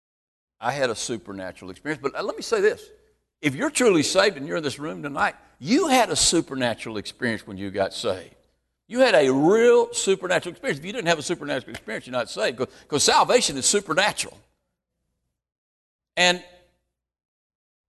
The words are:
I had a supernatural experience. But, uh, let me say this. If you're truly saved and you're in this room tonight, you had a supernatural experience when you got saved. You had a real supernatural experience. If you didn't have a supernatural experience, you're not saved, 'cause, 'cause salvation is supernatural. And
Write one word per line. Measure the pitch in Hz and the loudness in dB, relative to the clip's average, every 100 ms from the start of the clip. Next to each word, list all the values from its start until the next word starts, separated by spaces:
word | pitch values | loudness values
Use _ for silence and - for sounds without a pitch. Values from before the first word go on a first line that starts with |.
| _ _ _ _ _ _ | _ _ _ _ _ _
I | 110 | -6
had | 139 131 | -2 -2
a | 107 | -2
supernatural | - 117 - 98 92 87 92 | -6 -8 -10 -12 -12 -12 -16
experience. | 92 143 151 | -12 -8 -6
But, | 185 143 | -6 -6
uh, | |
let | 196 - | -6 -8
me | |
say | - 226 | -4 0
this. | 202 - - - _ _ _ _ | 2 0 -8 -20 _ _ _ _
If | 151 135 | -4 -2
you're | 294 | -2
truly | - 247 175 | 2 4 4
saved | 135 185 208 160 | 2 2 2 0
and | 143 | -6
you're | 175 | -6
in | |
this | 147 131 | -6 -6
room | 151 180 | -10 -10
tonight, | 147 143 196 - _ _ | -8 -2 -2 -4 _ _
you | 147 269 330 | 0 0 4
had | 262 208 | 2 2
a | 143 | 2
supernatural | - 170 - 135 123 110 120 107 | 2 2 0 -2 -2 -4 -8 -10
experience | 98 - 123 107 - | -10 -6 -4 -4 -8
when | 95 | -10
you | 98 | -6
got | 98 95 | -2 -2
saved. | - 113 92 82 _ _ _ _ _ _ | -2 -4 -4 -8 _ _ _ _ _ _
You | 226 | 2
had | 254 180 | 4 6
a | 135 | 6
real | 135 156 220 240 240 233 | 4 4 6 6 6 4
supernatural | - - 190 185 175 175 | 0 0 0 0 -2 -2
experience. | 165 269 147 | -8 -6 -6
If | 170 | -6
you | |
didn't | 240 170 | -4 -2
have | 165 | -2
a | |
supernatural | 139 175 143 139 - | -2 -6 -4 -6 -6
experience, | 113 - 131 127 | -12 -10 -10 -6
you're | |
not | 127 113 | -4 -4
saved, | - 208 120 | -4 -4 -2
'cause, | 123 - - | -6 -8 -4
'cause | 147 | 0
salvation | - 302 175 233 - 139 | 4 4 6 4 2 -2
is | 120 | 0
supernatural. | 202 202 156 202 - - - _ _ _ _ _ _ _ _ _ _ _ _ _ _ _ _ _ - | 0 0 0 0 0 -8 -12 _ _ _ _ _ _ _ _ _ _ _ _ _ _ _ _ _ 0
And | 180 180 - - _ _ _ _ _ _ _ _ _ _ _ _ | 2 2 -4 -20 _ _ _ _ _ _ _ _ _ _ _ _